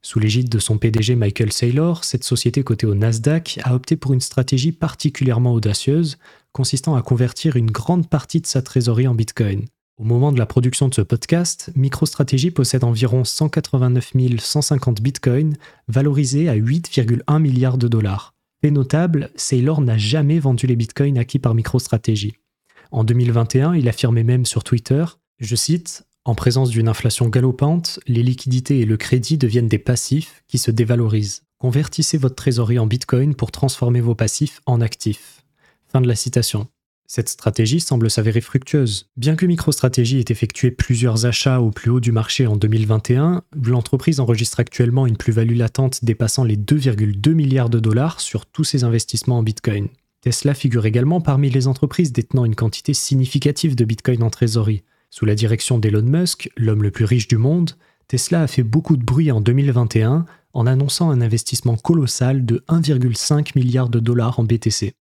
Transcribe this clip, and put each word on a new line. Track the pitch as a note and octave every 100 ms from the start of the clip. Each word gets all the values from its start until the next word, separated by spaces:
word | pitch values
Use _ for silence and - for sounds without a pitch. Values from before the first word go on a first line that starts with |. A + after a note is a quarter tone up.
Sous | - A#2
l'égide | G#2+ A2 B2+
de | A2+
son | - G#2
P | A#2
D | A2
G | G#2+ B2
Michael | G2+ - A2
Saylor, | - A#2+ C3 E3+ E3
cette | - B2
société | - A#2+ B2+ C#3+
cotée | C3 A2 A2+
au |
Nasdaq | G2+ A2+ A2+ A2+ D#3+ E3 -
a | B2+
opté | B2+ - D#3+
pour | C3+
une | C3
stratégie | - - B2+ C3 D3
particulièrement | E3 D#3+ - D3 - B2+ A#2 B2
audacieuse, | A#2 G#2+ G2+ - D3+ E3 C3+ - - _
consistant | - B2+ C3+ - C#3
à |
convertir | - B2 B2 - E3 B2+
une | A2+
grande | G#2 - F3+ E3+
partie | D3+ - E3+
de | E3
sa | C3+
trésorerie | B2+ C3 A#2+ A2+ C3
en | A#2
Bitcoin. | A2 - G#2+ G2 A2 _ _ _
Au |
moment | A2 A#2+ D3
de | C3
la | A2
production | - B2 - C3+
de |
ce | -
podcast, | G2+ A#2 - E3 F3 - - E3+
MicroStrategy | C3+ - D#3 - C#3 C3+ D#3+
possède | F3 B2+ C3
environ | B2 A2+ A#2+ B2+
cent | A#2+ - D#3
quatre-vingt-neuf | D#3+ - C3+ B2+ B2+ -
mille | C3 B2+ A#2
cent | - D3+
cinquante | C#3+ C#3+ B2+ G#2+
Bitcoin, | A#2+ C3+ - B2+ D#3 D3+ - _ -
valorisés | A2+ C#3+ C#3 C3+ C#3+ E3
à |
huit | A2 A2 D#3 E3
virgule | - A2+ A#2+ -
un | D3+
milliards | D#3 B2+ C3 B2+
de | A#2+
dollars. | A#2 G#2+ G2 - _ _ _
Fait | D3+
notable, | D3 C3 D3+ F3 D#3+ - -
Saylor | - C3 C3 D#3
n'a | C3 A2
jamais | G#2 D3+ C#3+ E3
vendu | C#3 B2 B2+
les | A#2
Bitcoins | A2 - C#3+ C3
acquis | B2 B2+
par | A#2+ A2+
MicroStrategy. | A2+ B2+ - A2+ - G#2+ G#2 - _ _ _ _ _
En | -
deux | A2 A#2+
mille | A#2+
vingt | A#2 A#2 B2+
et |
un, | D3 F3
il | B2
affirmait | A2 A#2+ A#2
même | A#2 B2+ B2
sur | -
Twitter, | - A#2+ - C3+ E3 - _ _
je | A2 A2+
cite, « | - E3+ E3+ - _ _ -
En | A2+
présence | - B2 C3
d'une | A2+ A2+
inflation | A2 A#2+ - A#2+
galopante, | B2 B2+ B2 C#3+ E3+ E3+ - -
les | A#2
liquidités | B2 B2+ C3+ B2+ B2+ C#3+
et | A2
le | A2
crédit | - B2+ A#2 D#3
deviennent | B2+ A#2+ A#2
des | G#2
passifs | - B2 - C#3+ D#3 - _
qui | B2
se | -
dévalorisent. | A#2 A2+ A#2+ A2+ G#2+ G#2 - _ _
Convertissez | B2+ B2 D3+ - D#3+ D#3+
votre | C3 B2+
trésorerie | - A#2+ A2+ A#2+
en | A2
Bitcoin | A#2+ - B2 C#3+ D3
pour | A2+
transformer | - C3+ - A#2+ B2
vos | A#2 A2+
passifs | A2 - D#3 - -
en | A#2+
actifs. » | A2+ - - G#2 - - _ _ _ _ _
Fin | C3+
de | B2
la | A2+
citation. | - B2 A#2 G#2 A2 _ _ _ _
Cette | - A2+
stratégie | - - G#2+ A2 D#3
semble | - C3 A2+
s'avérer | - A2 A2+
fructueuse. | - C3+ - D3+ B2 G2+ - -
Bien | B2+ D#3
que | F#3
MicroStrategy | E3+ - C#3+ C3 B2+ A#2 C3+
ait | A2+
effectué | A2+ G#2+ - B2
plusieurs | B2+ - A#2+ B2 A2 A#2+
achats | - C3+ B2+
au | A2+
plus | G#2 A#2
haut | B2
du | A#2
marché | A2+ A2 - B2
en | G#2
deux | G#2+
mille | A2 G#2+
vingt | A2 -
et | B2
un, | D#3 F3+ - D3+
l'entreprise | A#2 B2 A2+ B2+ - C#3+
enregistre | A#2+ A2+ A#2 -
actuellement | A#2+ - B2 B2+ C3
une | A2
plus-value | - A2 A2+ A#2
latente | A2+ - C3 - A#2
dépassant | A2 A2+ - B2
les | G#2
deux | G#2 D3+
virgule | C3+ G#2+ G#2+ G2+
deux | B2+
milliards | D#3+ C#3+ C3 A#2+
de | A#2
dollars | A2 A2 D3+ -
sur | - G#2+ -
tous | -
ses | D#3 C#3 A#2+
investissements | A#2 - A2+ - B2
en |
Bitcoin. | A2 G#2+ - G#2 G2+ _ _ _
Tesla | - A#2 C#3
figure | C#3+ C3+ A#2 A2
également | A2+ C3+ F3
parmi | E3 C3+ C#3+
les | C3 C3
entreprises | C3 C3+ - E3
détenant | A#2 A2+ C3 A#2
une | G#2+
quantité | A2+ - -
significative | C#3+ - C3+ C3 C#3 D3 C#3+ E3 B2+
de |
Bitcoin | A2 A2 - A#2+
en | A2+
trésorerie. | - A#2 A2+ G#2+ G#2+ _ _ _
Sous | - G#2+
la | G#2
direction | A2 A2 - B2
d'Elon | G#2+ G#2
Musk, | A#2 D#3 F3+ - - -
l'homme | A2+ G#2+
le | G#2
plus | - G#2+
riche | B2 G#2
du | A2+
monde, | B2 E3+ E3+ - _ _ _
Tesla | B2+ - E3+
a | D3+
fait | -
beaucoup | A2+ D3 - D3+
de |
bruit | A#2+ B2+ D#3
en | A2+
deux | G#2+
mille | B2+ C#3
vingt | B2 A#2 A2+
et |
un | A2 D3 E3+ - _
en | B2+ A#2
annonçant | C3 C#3 - E3+
un | C3
investissement | A#2 A2+ - - B2 A2+
colossal | - E3+ C3 - B2 C3+ A#2+
de | A#2 -
un | E3
virgule | D3+ C3+ B2 A2+
cinq | - D3 D3+
milliard | C#3 B2+ B2+ B2
de | A#2
dollars | A2+ A#2+ A#2 B2
en |
B | A2+ A2+
T | A2
C. | - G2+ -